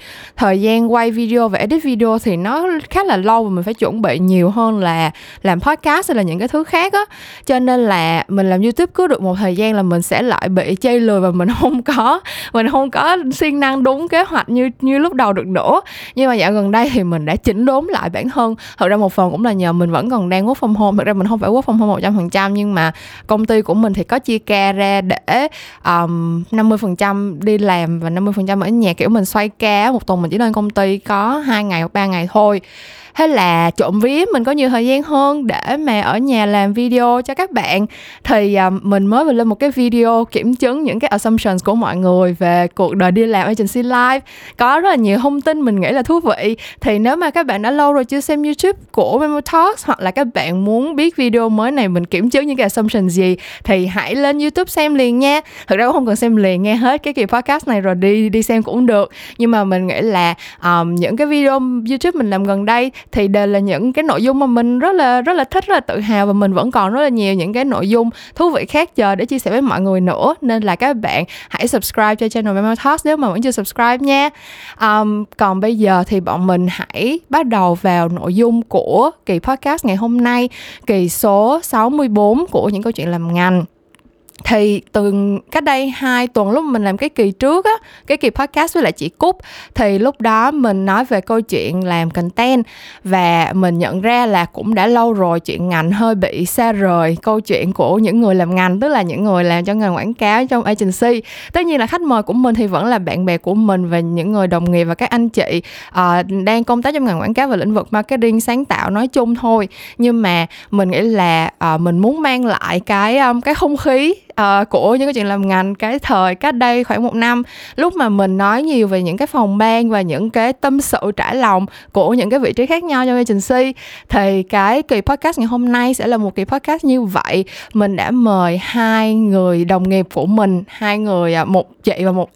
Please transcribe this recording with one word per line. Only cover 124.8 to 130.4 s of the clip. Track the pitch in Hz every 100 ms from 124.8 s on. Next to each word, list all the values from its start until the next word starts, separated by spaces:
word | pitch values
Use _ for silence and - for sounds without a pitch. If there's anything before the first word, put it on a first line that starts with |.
kỳ | 302 220
podcast | 196 277 320 339
ngày | 226
hôm | 247 247
nay | 240 247
sẽ | 254 233
là | 233
một | 202 202
kỳ | 196
podcast | 277 - 320
như | 285 254
vậy. | 214 190 - 180 190 - -
Mình | 214 202 190
đã | -
mời | 247 226 190 175 180
hai | - 240 226 220 220 220
người | 214 190 180 170 175
đồng | 185 185
nghiệp | 190 180
của | - 165
mình, | 220